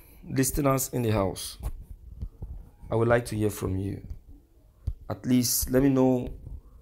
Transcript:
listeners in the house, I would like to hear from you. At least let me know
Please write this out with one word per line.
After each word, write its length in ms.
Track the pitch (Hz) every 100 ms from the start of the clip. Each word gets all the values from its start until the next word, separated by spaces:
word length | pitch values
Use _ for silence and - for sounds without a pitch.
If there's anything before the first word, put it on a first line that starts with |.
| - - -
listeners 600 | 135 131 - 139 131 -
in 80 | 123
the 80 | 113
house, 460 | 107 95 - - - - - - - - - - - - - - - -
I 60 | 113
would 120 | 117
like 180 | 120 120
to 100 | 107
hear 140 | 107
from 280 | 101 101 95
you. 240 | 98 - - - - - _ _ - _ - - -
At 160 | 101 123
least 460 | 127 120 - -
let 120 | 127
me 60 | 139
know 400 | 131 131 127 131 - - - - -